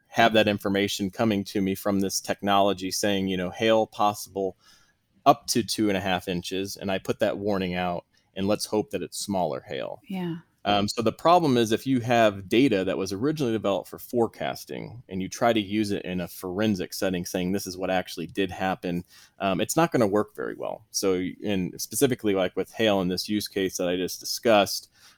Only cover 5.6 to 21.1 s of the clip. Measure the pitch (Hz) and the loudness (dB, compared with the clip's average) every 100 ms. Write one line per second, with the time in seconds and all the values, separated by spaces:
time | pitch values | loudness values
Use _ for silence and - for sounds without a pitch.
5.6 | 107 - 107 95 98 90 - 87 - 95 | -2 0 0 0 0 -2 -2 -4 -4 -6
6.6 | 98 - 98 95 - - 104 90 104 95 | -6 -6 -4 -4 -2 -2 -2 0 -2 0
7.6 | 92 90 90 87 - _ _ 95 98 104 | -2 -2 -4 -4 -10 _ _ -4 -2 -2
8.6 | - 107 98 92 80 - - 95 80 65 | 0 -2 -2 -6 -8 -8 -4 -2 -2 -4
9.6 | - 67 50 - - 190 175 165 - _ | -8 -8 -8 -12 -10 -8 -6 -8 -12 _
10.6 | 101 104 101 - 110 - 160 180 156 120 | -2 0 0 -2 -2 0 4 4 6 4
11.6 | 110 110 135 127 117 117 110 98 92 117 | 2 0 0 -2 2 4 4 2 0 4
12.6 | 139 98 95 73 95 98 139 156 120 113 | 4 4 0 -2 -2 -2 -2 -2 -2 0
13.6 | 101 90 - - - 120 113 - 71 64 | 0 -2 -4 -14 -4 0 0 0 -6 -6
14.6 | - 64 55 113 - 95 92 - 120 110 | -8 -10 -10 -14 -10 -6 -6 0 2 2
15.6 | 98 107 104 98 - 90 85 - 92 90 | 0 0 0 -2 -4 -4 -6 -8 -6 0
16.6 | 110 92 - - 95 90 87 92 90 98 | 2 0 -2 -2 -2 -2 -2 -2 -2 -2
17.6 | 95 90 92 92 - - 82 - 95 90 | -4 -6 -2 -2 -2 -8 -6 -4 -4 -2
18.6 | 95 90 92 87 - - - - 98 87 | -4 -2 -4 -4 -6 -16 -20 -6 -2 0
19.6 | 110 160 170 139 104 104 104 - 58 53 | 0 2 2 2 2 2 0 -4 -8 -6
20.6 | 53 50 _ - 98 | -8 -10 _ -2 2